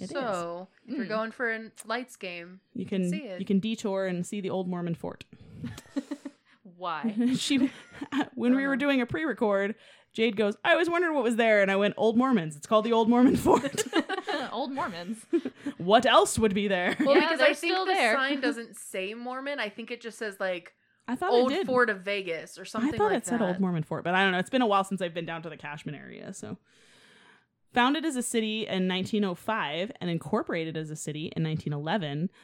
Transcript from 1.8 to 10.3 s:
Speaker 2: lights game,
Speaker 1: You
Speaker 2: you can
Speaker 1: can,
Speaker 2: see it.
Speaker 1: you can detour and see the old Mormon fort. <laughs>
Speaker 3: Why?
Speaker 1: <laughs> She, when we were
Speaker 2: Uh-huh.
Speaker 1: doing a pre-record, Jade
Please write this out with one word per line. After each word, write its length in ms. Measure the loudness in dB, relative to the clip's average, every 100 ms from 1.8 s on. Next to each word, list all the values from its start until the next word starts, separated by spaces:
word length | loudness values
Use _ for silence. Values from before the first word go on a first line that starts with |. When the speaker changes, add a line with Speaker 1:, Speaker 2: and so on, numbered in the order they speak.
Speaker 2:
lights 320 | -6 -6 -6 -12
game, 440 | -12 -10 -14 -18 _
Speaker 1:
You 60 | -10
Speaker 2:
you 60 | -4
can 160 | 0
Speaker 1:
can, 80 | 0
Speaker 2:
see 140 | -2 -6
it. 140 | -8
Speaker 1:
you 60 | 0
can 120 | 2
detour 480 | 2 -4 -2 -2 -2
and 180 | -2 -4
see 140 | -6
the 100 | -4
old 180 | -4 -4
Mormon 260 | -4 -4
fort. 300 | -4 -6 -10 -18 -20 -20 -12
<laughs> 1120 | -12 -12 -10 -10 -8 -12 -14 _ _ _ -20 -10
Speaker 3:
Why? 360 | -6 -4 -4 0 0
Speaker 1:
<laughs> 100 | 0
She, 340 | 0 2 2 -2 -20 -16 -6 -4 -4
when 220 | -2 2 2
we 60 | 2
were 60 |
Speaker 2:
Uh-huh. 40 | 0
Speaker 1:
doing 220 | 2 2
a 40 | 0
pre-record, 680 | -2 -2 0 2 2 0 -4 -16 -20 _
Jade 220 | 0 0